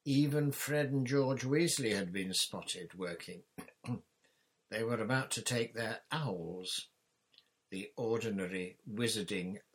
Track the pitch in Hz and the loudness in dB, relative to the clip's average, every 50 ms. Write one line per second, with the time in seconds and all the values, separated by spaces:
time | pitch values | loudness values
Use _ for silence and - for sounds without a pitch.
0 | _ 143 135 139 147 147 143 151 147 143 135 - - 135 147 147 147 131 139 139 | _ 2 4 6 6 6 4 4 2 2 0 0 -2 0 2 2 2 2 2 2
1 | 131 120 139 139 135 127 135 127 127 127 139 156 175 165 - - 131 110 104 101 | 2 4 4 4 4 4 2 0 2 2 4 4 4 4 4 2 2 2 2 2
2 | 98 90 87 98 92 95 90 - - - - 95 85 - - 90 87 85 - 92 | 2 0 -2 -2 -2 0 0 0 0 0 -2 -6 -6 -6 -6 -8 -8 -10 -8 -6
3 | 92 87 87 82 - - 90 90 - _ _ - - - - _ - - 123 - | -6 -4 -4 -6 -8 -10 -12 -12 -14 _ _ -14 -14 -14 -18 _ -6 -6 -6 -6
4 | - _ _ _ _ _ _ _ _ _ _ _ _ _ 104 107 113 113 120 110 | -6 _ _ _ _ _ _ _ _ _ _ _ _ _ -4 -2 0 0 0 0
5 | 110 104 127 131 131 - - 120 107 - 127 120 117 113 - 117 113 110 113 - | 2 2 2 2 2 0 -4 -4 -2 0 0 2 0 0 -2 -4 -4 -4 -4 -6
6 | - _ - 156 151 127 95 87 85 85 87 90 92 92 - - - - _ _ | -6 _ -2 -2 0 0 -2 -2 -4 -6 -6 -6 -6 -6 -6 -6 -6 -8 _ _
7 | _ _ _ _ _ _ _ - - _ _ _ _ _ - 92 92 - - - | _ _ _ _ _ _ _ -20 -20 _ _ _ _ _ -8 -8 -8 -8 -6 -4
8 | - 113 117 113 107 113 101 98 95 90 92 92 90 90 - - _ - 107 107 | 0 0 0 2 2 0 0 0 -2 -2 -2 -4 -4 -6 -8 -12 _ -8 -2 0
9 | 120 113 107 107 98 - 104 95 90 92 95 - - _ _ | 0 2 2 0 -2 -2 -2 -2 -2 -4 -6 -8 -12 _ _